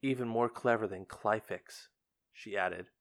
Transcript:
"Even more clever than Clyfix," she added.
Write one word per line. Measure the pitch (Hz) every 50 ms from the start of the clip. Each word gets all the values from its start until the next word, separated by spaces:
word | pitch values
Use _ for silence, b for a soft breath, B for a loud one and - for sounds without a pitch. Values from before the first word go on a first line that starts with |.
| -
"Even | 135 131 127 123 117
more | 113 113 120 120
clever | 117 - - 127 117 113 110
than | 98 95 92 95
Clyfix," | - - - - 107 107 110 - - 95 90 _ - - - - - _ _ _ _ _ _ _ _ _
she | - - 110 98
added. | 101 92 92 87 87 92 - _ _